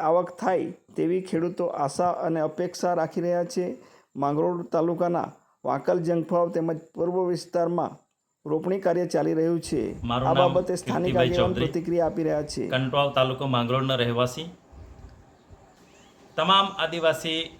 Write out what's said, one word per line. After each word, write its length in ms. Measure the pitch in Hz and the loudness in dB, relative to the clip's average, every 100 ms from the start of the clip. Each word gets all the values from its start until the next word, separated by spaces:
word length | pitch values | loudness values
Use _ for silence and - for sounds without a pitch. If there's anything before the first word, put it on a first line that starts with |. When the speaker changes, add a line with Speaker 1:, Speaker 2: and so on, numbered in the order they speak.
| 156 | 2
Speaker 1:
આવક 300 | 170 175 - | 2 0 -4
થાય 340 | 202 180 - - _ | 0 0 -2 -8 _
તેવી 280 | - 160 185 | -2 0 0
ખેડૂતો 480 | 185 160 165 175 131 | 0 -2 -2 -2 -4
આશા 380 | - 143 - 180 175 175 | -2 -2 0 0 0 -2
અને 140 | 160 | 0
અપેક્ષા 540 | 151 151 180 - 180 | -2 -2 -6 -2 -2
રાખી 280 | 175 160 180 175 | 0 -2 -2 0
રહ્યા 220 | 175 175 | 0 -2
છે. 240 | - 180 254 - - _ - | -2 -4 -6 -14 -20 _ -4
માંગરોળ 480 | 143 147 175 175 170 | -2 0 0 -2 -2
તાલુકાના 600 | 170 165 170 175 170 - - _ _ | 0 0 0 0 0 -4 -8 _ _
વાંકલ, 340 | - 135 156 180 | -4 -2 0 0
ઝંખવાવ 480 | 165 170 160 175 170 | 2 0 2 2 2
તેમજ 280 | 165 165 160 - | 0 -2 -4 -6
પૂર્વ 320 | - 170 180 180 | -4 -2 0 0
વિસ્તારમાં 680 | 170 - 175 170 175 135 - _ _ _ _ | -2 -2 0 0 0 -2 -6 _ _ _ _
રોપણી 360 | 151 160 175 190 | -4 -2 0 0
કાર્ય 260 | 185 170 170 | 2 0 0
ચાલી 280 | 165 151 160 | 0 0 2
રહ્યું 220 | 165 170 | 2 0
છે. 340 | - 147 104 - | -2 -2 -2 -4
Speaker 2:
મારું 260 | 117 120 135 | -4 0 2
Speaker 1:
આ 60 | |
Speaker 2:
નામ 200 | 143 135 | 4 4
Speaker 1:
બાબતે 200 | 156 185 | 4 0
સ્થાનિક 300 | - - - | -4 -2 -2
Speaker 2:
કીર્તિભાઈ 260 | 175 180 170 | 0 2 2
Speaker 1:
આગેવાન 100 | 175 | 4
Speaker 2:
ચૌધરી, 220 | 175 175 | 2 2
Speaker 1:
પ્રતિક્રિયા 480 | 156 175 165 170 160 | 0 -2 -2 0 0
આપી 140 | 156 156 | 0 -2
રહ્યા 220 | 151 151 | -2 -4
છે. 100 | - 104 | -6 -2
Speaker 2:
કંટવાવ 340 | 127 131 143 143 | 0 0 2 2
તાલુકો 340 | 135 131 127 139 | 4 2 2 0
માંગરોળનો 480 | 123 120 131 131 131 | 0 2 0 0 0
રહેવાસી. 540 | 120 117 123 156 170 - - - - - - - - - - - - - - - - - - - | 2 2 0 -2 -12 -14 -20 -20 -20 -20 -20 -20 -20 -20 -20 -20 -20 -20 -20 -20 -20 -20 -10 -2
તમામ 300 | 165 196 196 185 | 4 4 4 0
આદિવાસી 760 | 160 170 160 156 165 160 160 | -4 2 2 2 -2 -4 -6